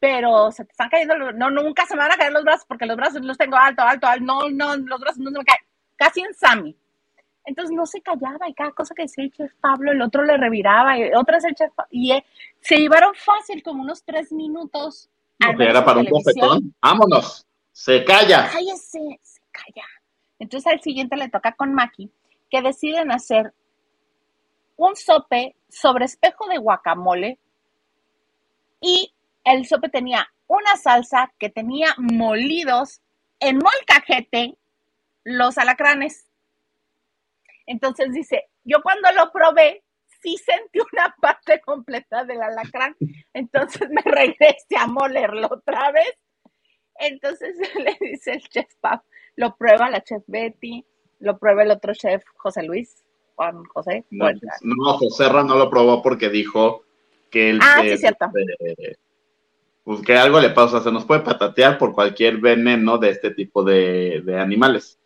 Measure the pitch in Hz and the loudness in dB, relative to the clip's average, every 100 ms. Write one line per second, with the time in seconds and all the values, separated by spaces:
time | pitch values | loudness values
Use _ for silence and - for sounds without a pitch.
0 | 269 262 240 226 214 220 220 _ 240 320 | 0 0 0 2 2 -2 -20 _ -2 -2
1 | 311 320 269 220 254 277 302 302 349 311 | 0 -4 -4 -6 -4 -2 -4 -2 -4 -2
2 | 294 339 294 294 302 302 _ 240 226 226 | 0 0 0 0 0 0 _ -10 -8 -4
3 | 269 285 254 262 277 262 269 269 240 269 | -4 -6 -10 -4 0 4 4 4 0 2
4 | 262 247 254 269 294 277 294 285 262 262 | 0 -2 -2 -4 -4 -4 -4 -6 -8 -8
5 | 277 311 269 277 269 254 _ _ _ _ | -8 -8 -10 -6 0 0 _ _ _ _
6 | 311 370 370 392 - 226 156 - _ _ | -2 0 -10 0 2 2 -2 -16 _ _
7 | _ _ _ _ - 269 349 330 330 403 | _ _ _ _ -16 -12 -8 -6 -6 -8
8 | 359 320 262 285 349 - 294 - 302 330 | -10 -8 -8 -10 -12 -8 -10 -8 -12 -10
9 | 311 - 269 _ 294 _ 285 277 277 285 | -12 -8 -10 _ -14 _ -2 -2 0 -2
10 | 240 277 294 285 247 220 196 208 262 262 | 0 0 2 2 2 0 4 4 4 2
11 | 214 220 254 330 330 302 311 - - 247 | 2 0 2 2 0 -2 -4 -4 -10 -6
12 | 247 269 - _ - _ - 302 302 311 | -2 -2 -2 _ -20 _ 0 2 6 6
13 | 359 392 - 415 415 349 330 277 269 339 | 6 2 0 0 0 -12 -10 -10 -10 -12
14 | - 311 311 311 311 311 311 302 302 - | -8 -8 -8 -10 -8 -10 -10 -10 -10 -14
15 | _ _ _ _ 117 117 117 120 127 120 | _ _ _ _ -4 0 2 2 4 2
16 | 120 147 - 127 127 151 - _ 131 196 | 2 0 0 2 2 0 -2 _ 0 4
17 | 214 143 - - _ _ _ _ - 127 | 4 4 0 -14 _ _ _ _ 2 2
18 | 131 190 208 165 - 330 359 370 - 320 | 4 4 6 4 4 -4 -8 -10 -14 -14
19 | 302 277 _ _ _ - - - - _ | -14 -14 _ _ _ -20 -20 -20 -20 _
20 | _ _ _ _ 220 254 302 320 320 269 | _ _ _ _ -14 -6 -2 -2 -2 -8
21 | 262 294 269 196 226 233 277 269 240 _ | -6 -6 -6 -4 -4 -4 -4 -2 -2 _
22 | 196 _ _ _ _ 262 254 269 302 320 | -20 _ _ _ _ -2 -2 -4 -6 -4
23 | 311 233 - 220 214 _ _ _ _ _ | -4 -4 0 -2 -2 _ _ _ _ _
24 | _ _ _ _ _ _ _ _ 349 403 | _ _ _ _ _ _ _ _ 0 0
25 | - 311 - - 254 _ _ - 285 247 | 2 2 4 -4 -4 _ _ 0 2 2
26 | 247 - 359 - 427 349 220 185 - 170 | -2 0 0 0 -6 -4 0 -2 -2 -2
27 | 180 180 196 254 _ _ _ _ _ _ | -2 -2 -4 -10 _ _ _ _ _ _
28 | _ _ _ _ _ _ _ _ 349 359 | _ _ _ _ _ _ _ _ 0 0
29 | 381 _ _ _ - 262 254 311 320 277 | 0 _ _ _ 0 0 0 -4 -2 -6
30 | 247 233 - _ _ 381 415 403 - 240 | -4 -4 -6 _ _ -2 2 0 2 2
31 | 240 262 254 _ 208 214 226 269 311 285 | 2 -2 -2 _ -12 -10 -10 -2 -2 -2
32 | 247 233 226 220 262 320 311 247 269 - | -2 -2 0 -2 -2 -4 -2 -2 -4 -10
33 | _ _ _ _ 277 262 339 539 - 294 | _ _ _ _ -2 2 0 0 2 2
34 | - 254 240 240 240 - _ _ _ _ | 2 -4 -2 -4 -4 -10 _ _ _ _
35 | _ _ - 247 247 254 240 254 285 285 | _ _ -10 0 0 2 0 2 0 0
36 | 285 - _ _ _ _ _ _ _ _ | -4 -10 _ _ _ _ _ _ _ _
37 | _ _ _ _ _ _ - 240 262 - | _ _ _ _ _ _ -14 -6 -6 -4
38 | 269 254 302 - - _ - 294 320 392 | -4 -4 -4 -6 -6 _ -2 -2 0 0
39 | 381 370 339 381 320 311 302 403 _ _ | 2 2 0 2 2 6 4 2 _ _
40 | _ _ 370 330 - 554 453 - - - | _ _ -10 -10 -4 -4 -4 -6 -4 -2
41 | 349 _ - - - - - 285 233 240 | -2 _ 0 0 0 0 0 -10 -8 -12
42 | - 226 247 240 220 214 226 262 262 302 | -8 -10 -8 -8 -8 -8 -12 -8 -8 -6
43 | 151 - _ - 247 269 277 - 285 302 | -10 -10 _ -14 -4 -4 -4 -6 -4 -2
44 | - 285 269 - 302 - - - 233 240 | 0 2 2 6 4 4 -4 -4 -2 -2
45 | 277 262 220 214 220 - - 220 285 294 | -2 -2 -4 -4 -6 -6 -6 -2 0 2
46 | 359 480 _ _ _ _ _ _ _ _ | 0 -4 _ _ _ _ _ _ _ _
47 | 294 269 277 339 - 349 381 - 277 - | -8 -6 -10 -8 -12 -10 -8 -6 -6 -6
48 | 320 208 - 247 - - 247 _ - 233 | -8 -10 -10 -10 -8 -10 -10 _ -6 -6
49 | _ _ _ - 240 - 233 214 247 214 | _ _ _ -6 -6 -2 4 6 4 -4
50 | - 220 202 208 226 226 240 233 - _ | -8 -14 -10 -10 -10 -12 -16 -16 -18 _
51 | _ _ 196 196 214 202 214 208 202 208 | _ _ -6 -2 2 2 4 2 -2 -6
52 | 208 190 _ _ 202 185 165 180 240 _ | -4 -4 _ _ -10 -8 -8 -8 -10 _
53 | _ _ _ - 165 170 170 - 185 202 | _ _ _ -8 -6 -6 -14 -12 -8 -8
54 | 233 202 - - - - 117 123 139 - | -8 -2 -2 -2 -10 -10 -6 -2 0 0
55 | 123 - 139 139 139 135 135 127 120 120 | 0 2 2 4 2 2 4 4 4 4
56 | 131 120 110 107 104 110 110 113 _ _ | 0 0 -2 -2 -2 0 0 0 _ _
57 | _ _ _ 113 110 110 269 285 - 104 | _ _ _ 0 2 4 4 4 4 2
58 | 214 208 175 104 95 - 85 82 85 - | 0 0 -4 -4 -6 -6 -10 -10 -14 -18
59 | _ _ _ _ _ _ _ _ - 107 | _ _ _ _ _ _ _ _ -10 -10
60 | 104 123 131 151 131 - 120 120 117 113 | 2 4 6 6 4 4 4 2 -2 -4
61 | 113 156 156 - 101 113 131 143 123 101 | 0 0 0 -2 -2 4 2 4 -2 0
62 | 104 101 113 113 117 117 120 120 110 117 | -2 2 0 2 2 2 2 2 2 2
63 | 107 98 107 101 98 - 98 95 92 90 | 0 0 -6 -6 -6 -2 2 2 2 0
64 | 90 80 90 92 95 104 131 110 - _ | -4 -6 -6 -4 -2 2 2 0 -6 _